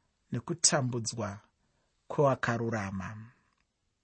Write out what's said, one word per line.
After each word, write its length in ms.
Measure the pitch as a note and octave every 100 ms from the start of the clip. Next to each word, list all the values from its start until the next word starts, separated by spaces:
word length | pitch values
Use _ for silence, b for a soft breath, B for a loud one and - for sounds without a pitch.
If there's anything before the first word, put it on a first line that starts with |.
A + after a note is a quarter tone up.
| _ _ _
nokutambudzwa 1040 | B2 - E3 - D#3+ B2+ A#2+ A2 A2+ G#2 G2+ - _ _ _ _ _ -
kwewakarurama. 1080 | - C#3+ B2+ - A#2 A#2 A2 G2+ G2 F#2 G#2+ A2+ - _ _ _ _ _ _